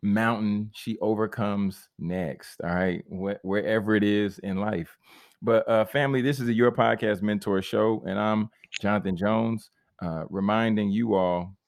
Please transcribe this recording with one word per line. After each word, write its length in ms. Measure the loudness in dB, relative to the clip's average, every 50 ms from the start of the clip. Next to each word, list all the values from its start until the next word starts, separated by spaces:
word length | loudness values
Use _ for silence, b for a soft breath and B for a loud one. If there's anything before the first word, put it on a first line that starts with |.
| 0
mountain 640 | 2 2 2 2 2 0 0 0 0 0 0 -2 -6
she 280 | -10 -12 -8 -8 -6 -2
overcomes 880 | 0 0 0 0 0 -2 -2 -4 -2 -2 0 0 -2 -2 -4 -6 -14 _ _ _
next, 640 | -6 -4 -4 -2 -4 -4 -6 -8 -14 -20 -14 _ -6
all 120 | -2 0
right, 280 | 0 0 0 -2 -4 -6 -10
wh-, 340 | -10 -6 -6 -6 -6 -6 -6
wherever 520 | -4 -2 -2 0 0 0 0 2 4 2
it 80 | 4 4
is 340 | 4 2 2 0 0 -4 -6
in 180 | -8 -6 -4 -4
life. 400 | -2 -2 -2 -4 -6 -8 -12 _ B B B B B B B B
But, 260 | 0 2 4 4 4 4
uh, 180 | 2 2 2
family, 360 | 2 0 0 0 2 2 2
this 180 | 2 0 0 0
is 80 | 0 0
a 60 | 2
Your 180 | 4 4 4
Podcast 520 | 4 4 2 2 2 2 2 0 0 0 0
Mentor 400 | -2 -2 -2 0 0 0 0 0
show, 400 | 0 0 2 2 2 2 0 -4
and 140 | -6 -4 -2
I'm 300 | 0 0 2 0 0 -2 B B B B -14 -6
Jonathan 380 | -2 0 0 0 0 -2 -4 0
Jones, 540 | 0 0 2 2 0 0 -2 -4 -8 -14 _ _ _ _ _ _
uh, 260 | -8 -6 -6 -6 -8 -6
reminding 600 | -6 -2 0 0 2 2 2 2 2 2 0 0
you 240 | 0 0 0 2 2
all 400 | 2 2 2 0 -2 -4 -6 -12 _ _